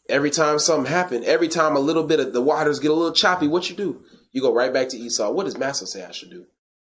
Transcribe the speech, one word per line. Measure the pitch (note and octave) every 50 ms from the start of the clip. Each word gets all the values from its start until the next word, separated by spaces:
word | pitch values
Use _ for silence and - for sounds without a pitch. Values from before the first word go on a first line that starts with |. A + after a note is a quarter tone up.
| _ _
every | - C#3 C#3+ D3
time | C#3 D#3+ D#3+ D3+ D3+ D3
something | - - D#3+ C#3+ C3 B2+
happened, | D#3 F3+ F3+ F3+ C3 A#2 -
every | - D#3 E3 E3+ D#3+
time | E3 E3+ D#3+ D#3 D3
a | C#3+
little | C#3 D3+ E3 E3 D3+
bit | D3 D#3+ D3+
of | C3+ B2 -
the | A#2+ B2
waters | C#3+ D3+ D3+ D#3 D3+ D3 C3
get | C3+ D3+
a | D3+
little | D#3+ E3+ E3 D#3+
choppy, | - - G3 - - D#3
what | D3 D#3 F3+ F3 -
you | F#3
do? | F#3 G3+ E3+ B2 - - _ - - _ _ _
You | C3 C3
go | B2+ A2
right | A#2+ B2 C3+ B2+
back | C3 C3 C3
to | C3 A2+
Esau. | A#2 A#2+ - - A2 G#2
"What | A#2+ F3 G3
does | D3 A2+
Master | G#2+ C3+ C3+ C#3 - F#2+
say | F#2 - G2 F2+
I | F2
should | F#2 - - F2+
do?" | F2 F2+ F2 _ _ _ _ _ _ _ _ _ _ _